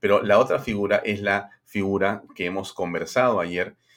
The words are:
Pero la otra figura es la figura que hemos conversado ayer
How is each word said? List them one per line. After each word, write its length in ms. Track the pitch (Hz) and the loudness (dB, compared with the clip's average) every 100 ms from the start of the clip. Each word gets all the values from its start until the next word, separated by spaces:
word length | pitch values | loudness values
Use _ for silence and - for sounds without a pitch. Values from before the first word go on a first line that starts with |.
Pero 220 | 101 101 | 2 2
la 160 | 98 104 | 6 4
otra 200 | 131 78 | 4 0
figura 380 | - 104 101 104 | -2 -2 0 0
es 160 | 110 101 | 0 -2
la 300 | 101 101 - _ | 0 -2 -4 _
figura 600 | _ 104 98 98 98 107 - | _ -4 -2 0 0 -2 -8
que 120 | - 90 | -8 -6
hemos 260 | 95 95 | -6 -8
conversado 640 | - 87 87 82 123 127 101 | -6 -4 -4 -2 0 2 0
ayer 380 | 87 87 90 - _ | -2 -4 -6 -8 _